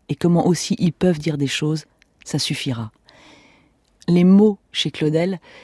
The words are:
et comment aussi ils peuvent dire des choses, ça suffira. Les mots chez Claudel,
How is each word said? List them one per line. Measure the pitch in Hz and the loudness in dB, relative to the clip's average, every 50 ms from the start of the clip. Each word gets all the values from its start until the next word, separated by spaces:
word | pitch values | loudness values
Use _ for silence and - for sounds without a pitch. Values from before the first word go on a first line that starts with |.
| _ - | _ -10
et | 147 | -6
comment | - 180 170 170 170 - | -2 0 0 2 2 2
aussi | 180 165 - - - 190 - | 0 0 -2 -2 -6 -4 -2
ils | 180 165 | -2 -2
peuvent | - - 185 180 170 151 | -2 0 0 0 0 0
dire | - 165 147 143 | -4 -6 -4 -2
des | 139 135 | -4 -4
choses, | - - 156 151 160 156 - _ _ _ _ _ _ _ | -4 -4 -4 -4 -4 -6 -8 _ _ _ _ _ _ _
ça | - - - 139 | -12 -8 -6 -6
suffira. | - - 147 - - 143 120 117 110 110 _ _ _ _ _ - - - - _ _ _ _ _ _ _ _ _ _ _ _ _ - 170 | -4 -4 -6 -6 -6 -8 -6 -8 -10 -12 _ _ _ _ _ -20 -20 -20 -20 _ _ _ _ _ _ _ _ _ _ _ _ _ -2 0
Les | 175 180 180 | 2 4 6
mots | 185 190 202 214 214 202 - _ _ | 6 6 6 6 4 2 -2 _ _
chez | - - - 151 | -8 -6 -6 -6
Claudel, | - - 156 151 151 160 175 196 185 165 _ - - - | -4 -2 -2 0 0 0 -2 -2 -4 -8 _ -20 -20 -20